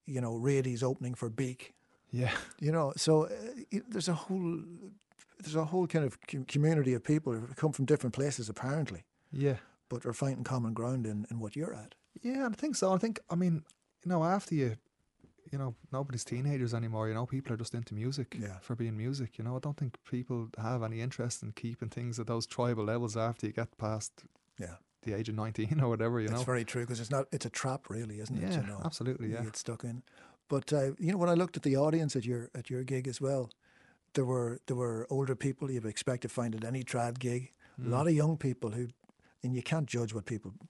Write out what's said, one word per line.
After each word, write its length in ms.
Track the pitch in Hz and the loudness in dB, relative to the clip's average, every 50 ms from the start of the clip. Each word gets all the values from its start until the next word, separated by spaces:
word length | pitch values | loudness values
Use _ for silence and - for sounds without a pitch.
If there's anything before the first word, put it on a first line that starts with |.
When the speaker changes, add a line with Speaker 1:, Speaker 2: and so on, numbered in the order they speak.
| _ | _
Speaker 1:
you 160 | - 135 127 | -4 -2 -2
know, 140 | 123 117 117 | 0 0 0
Rady's 480 | 113 117 139 139 135 131 131 123 113 | 2 4 4 4 4 4 2 2 2
opening 320 | 131 127 135 - 123 123 123 | 2 2 2 0 -2 -4 -4
for 160 | - 123 117 | -2 -4 -2
Beak. 440 | 110 113 135 127 127 - - - - _ _ _ _ _ _ _ | -2 -2 -2 -2 -4 -8 -12 -18 -20 _ _ _ _ _ _ _
Speaker 2:
Yeah. 220 | - 120 123 117 - - - - - - | 0 0 2 2 0 -2 -4 -8 -6 -2
Speaker 1:
You 120 | 151 151 | 0 2
know, 200 | 160 165 151 135 - | 4 4 2 2 0
so, 300 | - - 160 160 156 156 | 2 6 8 8 8 6
uh, 20 | - 101 - 107 - 294 247 - - | 4 0 -6 -8 -8 -10 -10 -6 -4
y-, 100 | - 196 - - | -4 -4 -4 -4
there's 200 | 214 196 151 180 | -4 -2 0 0
a 60 | 170 | 0
whole, 460 | 151 - - 185 190 180 165 170 160 165 170 175 170 190 196 208 - _ _ _ - - _ _ - | 0 0 -2 -2 0 0 0 -2 -2 -6 -8 -12 -14 -16 -16 -18 -20 _ _ _ -20 -20 _ _ -14
there's 160 | 190 151 151 | -6 -2 0
a 80 | 160 160 | 0 0
whole 220 | 156 180 185 180 | 2 2 2 2
kind 180 | 160 - 160 147 | 4 4 2 2
of 160 | 127 - - - | 2 -2 -6 -10
com-, 180 | - - 139 131 | -8 -6 -6 -4
community 480 | - - 143 147 160 165 151 135 131 127 | 0 4 6 6 6 6 6 6 4 2
of 80 | 113 - | 2 4
people 280 | - 151 156 160 127 | 4 4 4 4 2
who 140 | 117 110 117 127 135 | 0 -2 -2 -6 -2
come 180 | - 156 156 | 0 0 2
from 120 | 135 - 135 | 2 2 4
different 300 | 123 151 143 - 123 - | 4 4 4 4 0 0
places 340 | 131 139 147 131 - 117 110 | 0 0 0 0 -2 -6 -6
apparently. 560 | 107 - 120 131 143 160 143 - 95 87 - _ _ _ _ _ | -6 -4 -2 -2 0 0 -2 -2 -4 -8 -12 _ _ _ _ _
Speaker 2:
Yeah. 240 | 151 135 139 143 131 104 - - _ _ _ - | -2 2 2 2 2 0 -4 -12 _ _ _ -8
Speaker 1:
But 160 | 131 117 - | -8 -4 -4
are 80 | 123 | -4
finding 320 | 113 - 143 135 131 - 120 | -2 0 0 0 0 0 -2
common 300 | - 131 127 117 113 113 | -2 0 0 0 0 0
ground 320 | 110 113 120 131 131 113 | 0 0 0 0 0 0
in, 200 | 110 104 104 107 - | -2 -2 -2 -4 -4
in 80 | 120 117 | -4 -6
what 160 | 110 101 - | -6 -6 -4
you're 200 | 143 156 - - | -4 -4 -4 -6
at. 200 | 120 110 - - _ _ _ - - | -8 -12 -16 -20 _ _ _ -14 -8
Speaker 2:
Yeah, 260 | - 240 262 269 269 233 | -6 -4 -2 0 0 -2
I 40 | 208 | -2
think 200 | - 285 311 262 | -2 -2 -2 0
so. 160 | - 196 190 | 2 2 4
I 60 | 190 180 | 4 4
think, 220 | - 226 214 - - - | 2 0 -2 -4 -4 -2
I 60 | 170 | 0
mean, 260 | 170 185 180 165 151 - - - _ _ _ _ _ - | 2 4 4 2 2 -2 -6 -18 _ _ _ _ _ -2
you 40 | 170 | 0
know, 160 | 180 165 160 | 2 2 4
after 300 | 170 190 202 - - 170 | 4 2 2 0 0 2
you, 220 | 151 131 117 110 - _ _ _ _ _ _ _ _ - - _ _ - - | 2 2 2 0 -2 _ _ _ _ _ _ _ _ -20 -20 _ _ -12 -8
you 60 | 139 135 | -6 -4
know, 180 | 135 123 113 - - - | -4 -4 -6 -8 -10 -6
nobody's 320 | 131 131 143 139 123 113 - | -4 -2 -2 -2 -4 -4 -4
teenagers 500 | - 123 120 135 143 143 131 123 117 120 | -4 -2 -2 0 0 2 2 0 0 0
anymore, 320 | 117 117 113 110 110 110 110 | 0 0 0 0 0 0 0
you 60 | 110 | 0
know, 120 | 113 123 | -2 -2
people 260 | - 131 135 135 - | -2 -2 -4 -2 -2
are 40 | 117 | -2
just 180 | 110 117 - - | -2 -4 -4 -4
into 200 | 117 117 - 107 | -6 -6 -4 -4
music 420 | 107 113 127 139 143 123 - - - | -2 -2 -2 -2 -2 -4 -4 -6 -6
Speaker 1:
Yeah. 180 | 107 101 92 92 | -6 -6 -8 -8
Speaker 2:
for 140 | - - 120 | -6 -6 -4
being 220 | 113 117 113 110 | -2 -2 -2 -2
music, 420 | 107 110 127 139 139 123 113 - - | -2 -2 -2 -2 -2 -4 -6 -6 -6
you 60 | 110 | -4
know. 100 | 120 123 | -4 -4
I 60 | 127 | -2
don't 160 | - 147 143 | -4 -4 -4
think 200 | - 143 123 - - - - | -2 -4 -4 -4 -8 -8 -4
people 380 | 131 123 127 - 127 117 113 113 - - | -4 -4 -2 -2 -2 -2 -4 -4 -6 -4
have 220 | 110 113 127 120 | -2 -2 0 0
any 180 | 113 113 113 113 | 0 -2 -2 -2
interest 420 | 117 127 - - 120 120 - - | -4 -4 -2 -2 -4 -4 -4 -6
in 100 | - 110 | -8 -8
keeping 360 | - - - 113 117 - 123 104 | -8 -6 -6 -6 -6 -6 -8 -8
things 300 | - 120 123 120 117 117 | -6 -4 -4 -4 -4 -4
at 80 | 113 | -2
those 200 | 117 117 113 113 | -2 -2 -2 -2
tribal 380 | - - - 120 123 120 110 104 | -2 0 0 2 2 2 2 2
levels 320 | 107 113 120 120 110 107 | 2 2 0 0 0 0
after 300 | 113 113 117 117 - - | 0 0 0 0 -2 -4
you 60 | 104 | -2
get 240 | - 113 113 - _ - | 0 -2 -2 -4 _ -4
past 460 | 113 107 110 107 - - - - - - _ _ _ _ _ - | -2 -2 -2 -2 -4 -8 -12 -16 -20 -20 _ _ _ _ _ -10
Speaker 1:
Yeah. 180 | 101 87 90 - _ _ _ _ | -10 -10 -10 -14 _ _ _ _
Speaker 2:
the 100 | - 113 | -6 -4
age 160 | 101 104 113 110 | -2 -2 -2 -2
of 80 | 107 | -2
nineteen 440 | 107 107 113 110 - 107 101 156 156 | -2 -2 -2 -2 0 0 2 4 4
<laughs> 20 | |
or 60 | 135 123 | 4 4
whatever, 320 | 117 110 113 117 120 120 | 4 2 2 2 2 2
you 60 | 110 107 | 0 0
Speaker 1:
That's 120 | 113 120 | 0 0
Speaker 2:
know. 40 | 127 | 0
Speaker 1:
very 200 | 120 127 120 113 | 0 0 0 0
true, 200 | - - 123 120 | -2 -4 -4 -4
'cause 140 | 120 123 113 | -4 -4 -6
it's 120 | 117 110 | -4 -2
not, 140 | 143 135 139 - | -2 -2 -2 -2
it's 160 | - 135 - | -4 -6 -4
a 40 | 113 | -6
trap 380 | - - - 131 131 - - - | -4 -4 -2 -2 -2 -4 -6 -6
really, 280 | 98 113 117 107 104 104 | -6 -6 -6 -6 -8 -8
isn't 180 | 107 110 135 | -6 -4 -4
it, 60 | - | -2
Speaker 2:
Yeah, 180 | 170 190 180 151 | 0 0 0 0
Speaker 1:
you 60 | 104 | -2
know? 140 | 101 101 98 - | -2 -4 -4 -4
Speaker 2:
absolutely, 440 | 165 - - 117 127 127 - 117 107 | -4 -4 -2 -2 -2 -2 -2 -2 -4
Speaker 1:
You 60 | 110 | -4
Speaker 2:
yeah. 100 | 117 113 | -4 -4
Speaker 1:
get 120 | 107 - | -6 -6
stuck 280 | - - - 113 - - | -8 -6 -6 -6 -6 -6
in. 180 | 117 117 123 - _ - - - - - _ _ - | -6 -8 -8 -10 _ -20 -20 -20 -20 -20 _ _ -2
But, 240 | 143 135 - - | 0 0 2 2
uh, 200 | 151 147 135 139 139 - | 2 2 2 0 0 0
you 140 | 175 165 | 0 2
know, 60 | 202 185 | 2 4
when 100 | 170 175 | 4 6
I 60 | 170 | 6
looked 220 | 170 180 170 - | 6 4 2 0
at 60 | 156 | 0
the 140 | - 143 135 | 2 4 4
audience 400 | 135 147 156 156 165 156 139 - | 6 6 6 4 4 4 2 2
at 80 | 131 107 | 0 0
your, 260 | 120 123 120 117 - - | 0 -2 -2 -4 -6 -10
at 160 | 123 110 - | -10 -8 -6
your 120 | 131 127 | -4 -4
gig 240 | 131 127 135 131 127 | -2 -2 -2 -2 -2
as 140 | 135 117 - | -2 -4 -2
well, 300 | 139 135 139 131 123 - - _ _ _ _ _ _ _ _ _ _ _ - | 0 0 0 0 -2 -4 -8 _ _ _ _ _ _ _ _ _ _ _ 0
there 100 | 143 131 | 2 2
were, 360 | 123 127 123 120 117 120 - - | 4 2 2 2 0 -2 -4 -4
there 100 | - 131 | -4 -2
were 300 | 123 123 120 113 110 120 - | 0 0 0 0 -2 -2 0
older 260 | 135 135 139 131 131 | 0 2 2 2 0
people 340 | - - 139 131 - 147 135 | 0 0 0 0 -2 -2 -2
you'd 140 | 131 120 110 | -2 -2 -2
expect 380 | 110 101 - - 139 127 120 | -4 -4 -2 -2 -2 -2 0
to 60 | - 120 | -2 -4
find 280 | - 127 120 117 110 | -2 -2 0 0 -2
at 80 | 110 113 | -2 -2
any 180 | 113 127 131 | -2 -2 -4
trad 380 | 123 - - 123 117 120 120 127 | -2 -2 0 0 0 0 0 -2
gig. 320 | 123 123 120 123 127 - _ _ - - - - | -2 0 0 -2 -4 -8 _ _ -20 -16 -12 -4
A 40 | |
Speaker 2:
Mm. 80 | 123 120 | 0 2
Speaker 1:
lot 160 | 120 131 151 175 | 4 4 6 6
of 60 | 160 | 6
young 220 | 147 147 156 160 | 6 6 4 4
people 340 | 151 - 131 123 - 120 110 | 2 0 0 0 0 -2 -2
who, 180 | 104 120 123 117 - _ _ _ _ _ _ _ _ _ | -2 -2 -4 -6 -8 _ _ _ _ _ _ _ _ _
and 120 | - 127 127 | -2 -2 0
you 80 | 123 | 0
can't 240 | 120 - 160 160 147 | 0 0 0 0 0
judge 260 | - - 120 117 107 110 | 0 0 0 0 0 -2
what 100 | 110 95 | -4 -4
people, 300 | - 117 101 - 98 101 - - | -4 -4 -4 -6 -8 -12 -14 -16